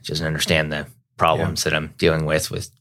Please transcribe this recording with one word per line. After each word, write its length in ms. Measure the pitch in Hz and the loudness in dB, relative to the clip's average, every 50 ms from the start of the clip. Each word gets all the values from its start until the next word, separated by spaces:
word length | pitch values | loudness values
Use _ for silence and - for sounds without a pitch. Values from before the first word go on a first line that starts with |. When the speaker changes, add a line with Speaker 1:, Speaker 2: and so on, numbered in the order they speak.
Speaker 1:
She 100 | - - | -8 -6
doesn't 140 | 80 78 80 | -6 -4 -2
understand 440 | 78 78 76 - - 85 80 78 76 | -2 -2 -2 0 2 2 2 2 0
the 140 | 76 73 73 - - _ _ _ _ | -2 -6 -8 -10 -14 _ _ _ _
problems 480 | - 92 82 78 78 82 80 80 - - | 2 4 4 4 4 2 -2 -2 -2 -2
Speaker 2:
Yeah. 60 | 82 | 0
Speaker 1:
that 60 | 76 | 0
I'm 180 | 76 78 76 - - | -2 -2 -4 -4 0
dealing 280 | 90 85 80 80 78 | 2 2 2 2 0
with, 240 | 76 78 78 - - | 0 0 0 -2 -2
with 200 | - - - - _ _ | -6 -8 -8 -10 _ _